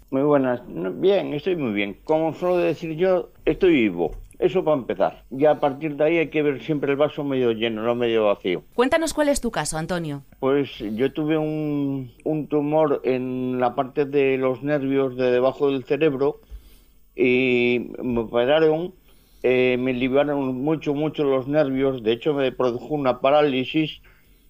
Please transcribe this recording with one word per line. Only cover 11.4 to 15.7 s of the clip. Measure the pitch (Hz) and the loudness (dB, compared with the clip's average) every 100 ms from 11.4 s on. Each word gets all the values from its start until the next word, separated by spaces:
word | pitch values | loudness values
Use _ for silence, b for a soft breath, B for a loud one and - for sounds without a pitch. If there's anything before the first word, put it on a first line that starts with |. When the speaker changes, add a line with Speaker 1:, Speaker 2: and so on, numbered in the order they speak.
| 156 156 151 147 139 139 127 - | -2 -4 -2 -2 -2 -4 -8 -10
Speaker 1:
un | - 156 139 | -6 -4 -2
tumor | 151 147 156 156 139 | -2 0 2 2 0
en | - 131 127 127 127 127 | 0 -2 -2 -4 -4 0
la | 123 | 0
parte | 120 131 156 139 | 0 -4 -2 0
de | 143 135 131 | 2 2 2
los | 131 127 | 0 -2
nervios | 143 147 135 139 135 123 | -2 -2 0 0 0 0
de | 127 | 2
debajo | 123 131 131 143 | 4 2 2 0